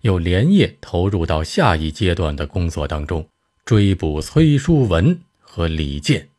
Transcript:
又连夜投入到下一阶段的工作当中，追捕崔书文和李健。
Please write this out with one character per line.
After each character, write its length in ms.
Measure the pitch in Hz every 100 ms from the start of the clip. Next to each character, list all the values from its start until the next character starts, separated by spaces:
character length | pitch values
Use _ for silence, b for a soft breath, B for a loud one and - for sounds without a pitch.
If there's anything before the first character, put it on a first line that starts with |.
又 160 | 107 92
连 340 | 85 90 143
夜 240 | 202 131 -
投 260 | - 87 92
入 160 | 98
到 200 | 80 80
下 320 | 78 - 143 82
一 160 | 78
阶 240 | 71 95 85
段 200 | 82 73
的 120 | 73
工 200 | 95 85
作 200 | 80 73
当 180 | 78 73
中， 240 | 85 78 _ _ _
追 300 | - 107 101
捕 260 | 92 82 76
崔 380 | 80 151 160 143
书 300 | - 156 120
文 340 | 82 104 175 _ _
和 280 | _ - 82
李 320 | 80 73 71
健。 300 | - 139 -